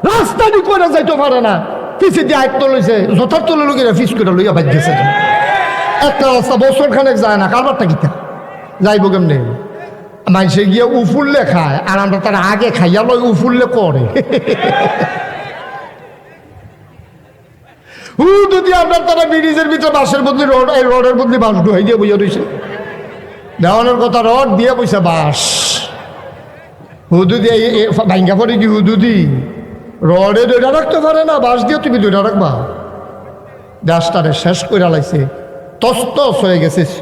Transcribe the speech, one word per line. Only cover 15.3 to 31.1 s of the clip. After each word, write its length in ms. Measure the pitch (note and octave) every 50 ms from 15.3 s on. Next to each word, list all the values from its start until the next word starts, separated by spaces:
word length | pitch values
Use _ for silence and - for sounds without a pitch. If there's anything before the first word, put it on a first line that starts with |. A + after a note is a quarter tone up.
| - - - G5 - - - - - - - - - - - - - - - - - - - - - - - - - - - - - - - - - - - - - - - _ - _ - - - _ _ - - - - - - -
হু, 340 | D4 F4+ G4 G4+ G4+ F4+
যদি 200 | F#4+ F#4 F4+ F#4
আপনার 280 | F#4 F4 E4+ E4 F4 E4 E4+
তারা 180 | F4 E4 E4 E4
ব্রিজের 440 | D#4+ D#4+ D#4+ D#4 D#4+ D4+ D#4 D#4+ D4+
ভিতরে 220 | D#4+ C#4 C#4+ D4+
বাঁশের 320 | D4 C#4+ C4+ - C4+ C#4
বদলি 220 | B3+ C4+ C4+ C#4 D4
রড, 260 | C#4 C4+ B3+ B3+ B3+
এই 120 | D4+ C4+
রডের 320 | B3+ B3+ B3 B3+ B3 B3+ A#3+
বদলি 240 | A#3+ C4 A#3 B3 B3
বাঁশ 180 | A3+ G#3+ G#3
ঢুকাই 260 | F#3 E3 G#3+ G3+ F#3
দিয়ে 140 | G3+ G#3 A#3
বইয়া 200 | G#3+ G3+ G#3 G#3
রইছে। 240 | G3 G3+ F#3+ - - - - - - - - - - - - - - - - - - - - - - - - - -
দেওয়ানের 320 | D#3+ F3 G3+ A3+ A#3+ B3 B3
কথা 280 | A#3+ A#3+ A#3 G#3 A#3
রড 340 | A3+ A3 A#3+ C4 C#4 B3 F#3
দিয়ে 180 | F#3+ A#3+ B3+ B3+
বইছে 240 | B3 A#3+ F#3 - G3+
বাঁশ। 400 | E3+ E3+ E3 D#3+ D3+ D3 C#3+ - - - - - - - - - - - - - - - - - - - - - - - - - - - - - - - - - - -
হুদুদি 360 | E3+ F3 F#3+ F3 A3 A#3+ G3+ A3+
এই, 120 | A#3 A3
এই 280 | A3+ A#3+ A3+ G#3+ G#3+ A3
ভাঙ্গা 460 | - - A3+ F#3 F#3 F#3+ F#3 F3+ G3
পড়ে 220 | F#3+ A#3 A3 A#3+
কি 100 | G3+ G#3+
হুদুদি? 760 | A3 G#3+ G#3+ F#3 G3 A3+ G3 A3 A#3+ A3 F#3+ D#3+ C#3+ C3 B2+ C3 - - - - - - - - - - -
রডে 440 | - D#3+ F3 F3+ F#3+ G3+ G#3 A3+ A#3+
ধইরা 260 | A#3 B3 A#3+ B3+ C4
রাখতে 280 | C#4 D#4 D#4 - - D#4+
পারে 240 | D4+ D#4